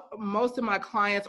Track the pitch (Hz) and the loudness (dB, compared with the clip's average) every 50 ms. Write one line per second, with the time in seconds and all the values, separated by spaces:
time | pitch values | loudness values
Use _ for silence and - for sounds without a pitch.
0 | - - - 214 220 202 202 214 247 240 247 254 240 220 202 196 - - - 220 | -4 -10 -12 -8 -4 -2 0 2 2 2 0 0 0 0 0 0 -2 -2 0 2
1 | 202 202 202 202 202 | 2 2 2 0 -2